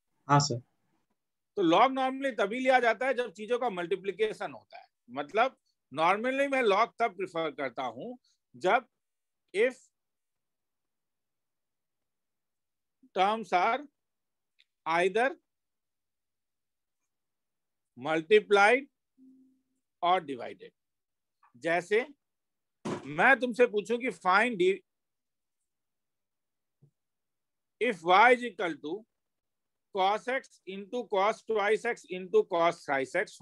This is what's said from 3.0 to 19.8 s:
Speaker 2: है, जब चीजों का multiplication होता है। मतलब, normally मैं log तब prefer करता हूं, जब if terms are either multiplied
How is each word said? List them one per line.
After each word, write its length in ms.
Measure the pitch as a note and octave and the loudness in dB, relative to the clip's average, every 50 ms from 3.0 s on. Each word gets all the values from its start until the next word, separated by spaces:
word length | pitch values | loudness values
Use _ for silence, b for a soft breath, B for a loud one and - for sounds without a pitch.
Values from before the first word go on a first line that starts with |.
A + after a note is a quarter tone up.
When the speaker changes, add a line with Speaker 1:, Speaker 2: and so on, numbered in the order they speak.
| B3 | -2
Speaker 2:
है, 80 | C4+ C4 | -4 -4
जब 180 | A3+ B3 A3 E3+ | -4 -6 -8 -10
चीजों 260 | G3 G#3+ G3+ B3 A#3+ | -12 -8 -6 -4 -4
का 120 | A#3+ A#3+ | -4 -4
multiplication 840 | G3 F3 F3 E3+ G3 F3+ F3+ G3 F3+ F3 A3 G#3+ F#3+ E3+ G3+ E3 C3 | -6 -6 -6 -6 -6 -6 -6 -6 -6 -4 -4 -4 -4 -6 -10 -12 -12
होता 260 | A2 - _ - - | -14 -20 _ -20 -20
है। 80 | - _ _ _ _ - | -20 _ _ _ _ -12
मतलब, 460 | A#2+ C#3 D3 C#3+ D3+ G#3+ A#3+ C4 - _ _ _ _ _ _ _ B2+ | -10 -10 -10 -4 -2 0 0 0 -2 _ _ _ _ _ _ _ -4
normally 580 | C#3+ D#3+ E3+ G3 G#3+ A3+ B3+ C4 C4+ C#4 C#4+ C4+ | 0 0 2 0 0 -2 -4 -2 -2 -2 -2 0
मैं 100 | C4 B3+ | 0 0
log 260 | G#3+ F#3+ G3+ A#3 A3+ - - | 2 2 2 0 -2 -2 -4
तब 180 | A3+ A#3 F3+ | -4 -4 -4
prefer 340 | F#3 F#3+ - - E3 E3 D#3 | -6 -10 -8 -6 -6 -6 -6
करता 320 | C3 D3 C#3 C3 A2+ C#3+ C3+ | -6 -8 -8 -8 -8 -8 -10
हूं, 340 | B2 A2+ B2 F3 A#3 B3+ - _ _ _ _ _ _ - | -10 -10 -12 -14 -14 -16 -18 _ _ _ _ _ _ -12
जब 300 | B2 B2+ F#3 G#3 - - _ _ _ _ _ _ _ _ _ _ _ _ _ - | -4 0 0 0 0 -2 _ _ _ _ _ _ _ _ _ _ _ _ _ -4
if 180 | F#3+ A3+ C4 B3+ - _ _ _ _ _ _ _ _ _ _ _ _ _ _ _ _ _ _ _ _ _ _ _ _ _ _ _ _ _ _ _ _ _ _ _ _ _ _ _ _ _ _ _ _ _ _ _ _ _ _ _ _ _ _ _ _ _ _ _ _ _ _ _ _ _ _ - G3 | -2 -2 -2 -2 -6 _ _ _ _ _ _ _ _ _ _ _ _ _ _ _ _ _ _ _ _ _ _ _ _ _ _ _ _ _ _ _ _ _ _ _ _ _ _ _ _ _ _ _ _ _ _ _ _ _ _ _ _ _ _ _ _ _ _ _ _ _ _ _ _ _ _ -2 0
terms 340 | F#3 G3+ A3 A3+ G#3+ E3+ F#3+ | 0 0 0 -2 -4 -2 0
are 340 | F3+ F#3 A3+ A#3 C4+ D4 C#4+ _ _ _ _ _ _ _ _ _ _ _ _ _ _ _ _ _ _ - D#3 | 0 2 2 0 -2 -6 -10 _ _ _ _ _ _ _ _ _ _ _ _ _ _ _ _ _ _ -6 -2
either 420 | E3 E3+ F3+ F#3+ F3+ A3 B3 C4+ E4 - _ _ _ _ _ _ _ _ _ _ _ _ _ _ _ _ _ _ _ _ _ _ _ _ _ _ _ _ _ _ _ _ _ _ _ _ _ _ _ _ _ _ _ _ _ _ _ _ _ _ _ A#2+ | 0 0 0 0 0 0 0 0 -2 -6 _ _ _ _ _ _ _ _ _ _ _ _ _ _ _ _ _ _ _ _ _ _ _ _ _ _ _ _ _ _ _ _ _ _ _ _ _ _ _ _ _ _ _ _ _ _ _ _ _ _ _ -12
multiplied 840 | B2+ D3+ D#3+ E3 D#3+ - G#3+ G#3+ F#3 F#3 G3+ G3+ G3+ G#3+ B3 C4+ C4 - _ _ _ _ _ _ - - - _ _ _ _ _ _ _ _ _ | -6 -4 -4 -4 2 4 4 4 4 6 6 6 8 8 6 4 0 -4 _ _ _ _ _ _ -20 -20 -20 _ _ _ _ _ _ _ _ _